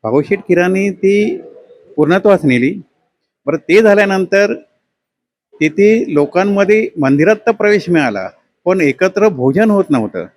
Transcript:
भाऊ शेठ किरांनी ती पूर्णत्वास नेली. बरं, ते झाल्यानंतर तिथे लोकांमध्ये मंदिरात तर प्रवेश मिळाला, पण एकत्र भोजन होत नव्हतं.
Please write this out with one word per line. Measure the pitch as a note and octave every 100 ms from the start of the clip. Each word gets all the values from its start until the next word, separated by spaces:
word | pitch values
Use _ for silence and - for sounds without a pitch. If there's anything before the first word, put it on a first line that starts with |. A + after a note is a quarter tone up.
भाऊ | A2+ C3
शेठ | D3 G3
किरांनी | - F3 F3+ C3 G3+
ती | F#3 G3 G3+ G#3+ F#4+ - - - - _ -
पूर्णत्वास | D3+ F#3 G#3 F#3+
नेली. | D3+ B2 C3 G3+ - _ _ _ _ _ -
बरं, | D#3
ते | - F#3
झाल्यानंतर | A3 G3+ G3 F#3+ F3+ G3 G#3 B3+ - _ _ _ _ _ _ _ _ _
तिथे | D3+ D#3 G#3 A3 -
लोकांमध्ये | D3 C#3+ F3+ G3 G3 G3 G#3+ A3+ -
मंदिरात | C3+ C#3+ E3 G#3+
तर | -
प्रवेश | A3 G#3 G#3 -
मिळाला, | E3+ C3+ G2+ F#2+ _ _ _
पण | F3 F#3+
एकत्र | D3+ C3 F#3 F#3+ G#3
भोजन | D3 B2+ D3 A3
होत | G3+ -
नव्हतं. | C#3 G#2+ F#2 F2